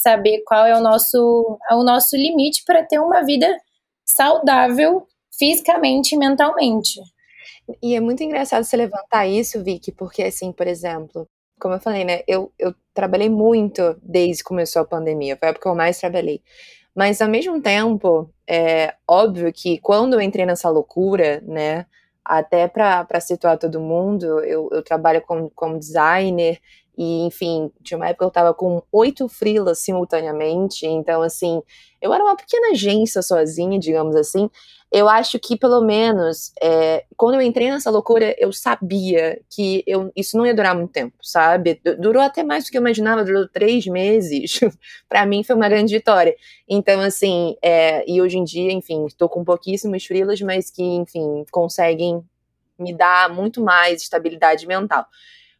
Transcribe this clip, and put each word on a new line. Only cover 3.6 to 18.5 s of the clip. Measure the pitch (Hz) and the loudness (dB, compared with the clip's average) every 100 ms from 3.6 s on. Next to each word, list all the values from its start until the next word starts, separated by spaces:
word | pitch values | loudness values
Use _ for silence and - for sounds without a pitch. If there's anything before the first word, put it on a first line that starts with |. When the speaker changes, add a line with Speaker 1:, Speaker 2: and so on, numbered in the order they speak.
| _ _ _ _ - | _ _ _ _ -2
Speaker 1:
saudável | - 277 320 285 254 247 247 311 370 - _ _ - | 2 4 4 4 4 4 4 2 2 -4 _ _ -2
fisicamente | 285 330 330 339 277 262 262 | 0 2 2 2 2 2 0
e | 302 | 0
mentalmente. | 269 277 294 - 254 220 - 202 185 _ _ - - - - - | 2 2 2 2 0 0 -2 -6 -14 _ _ -20 -20 -20 -20 -10
Speaker 2:
E | 240 233 | -4 -2
é | |
muito | 233 262 | -2 -4
engraçado | 311 285 269 226 | -4 -6 -2 -2
você | 233 233 | 0 -2
levantar | 220 196 202 214 190 | -2 -6 -2 -2 0
isso, | 208 233 220 | -2 -2 -6
Vicky, | 185 175 - | -6 -8 -10
porque, | - 185 - | -12 -10 -6
assim, | 190 - 185 | -6 -6 -8
por | 175 180 | -6 -6
exemplo, | 170 170 160 156 165 160 _ _ - | -6 -8 -10 -12 -14 -16 _ _ -8
como | 185 185 | -6 -4
eu | |
falei, | 226 202 | -4 -4
né, | 180 175 - | -2 -4 -2
eu, | 190 196 - | -2 -4 -6
eu | 180 - _ | -6 -6 _
trabalhei | - 185 190 220 | -6 -2 0 0
muito | 214 220 226 208 208 175 160 | 2 2 2 0 -2 -2 -2
desde | - 180 175 165 | -2 0 0 -2
que | - | -6
começou | 180 165 165 | -6 -2 -2
a | 156 | -2
pandemia, | 165 160 156 139 135 | -4 -4 -4 -6 -4
foi | 160 | -4
a | |
época | 156 | -2
que | - | -2
eu | 170 | 0
mais | 170 175 | -2 -2
trabalhei. | 180 180 165 147 _ - - - _ 185 | -4 -4 -4 -6 _ -20 -20 -20 _ -2
Mas, | 202 202 | 0 2
ao | 214 | 0
mesmo | 226 359 320 | 0 -2 -2
tempo, | 214 202 226 208 185 160 160 _ | 0 0 0 0 0 0 -2 _
é | - | -4